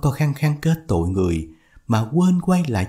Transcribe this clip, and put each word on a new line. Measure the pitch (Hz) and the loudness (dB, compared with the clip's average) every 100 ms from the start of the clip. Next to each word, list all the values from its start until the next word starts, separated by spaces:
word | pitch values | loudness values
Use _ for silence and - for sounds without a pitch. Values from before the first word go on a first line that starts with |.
có | 147 | -2
khăng | 127 151 | 0 -2
khăng | 143 151 147 | 0 -2 0
kết | 160 160 - | 0 -2 0
tội | 87 87 | -2 0
người | 95 87 82 80 - _ _ - | 0 0 -2 -6 -14 _ _ -2
mà | 110 113 | -2 0
quên | 160 180 180 | 2 2 2
quay | 185 180 156 | 2 0 0
lại | 104 | -2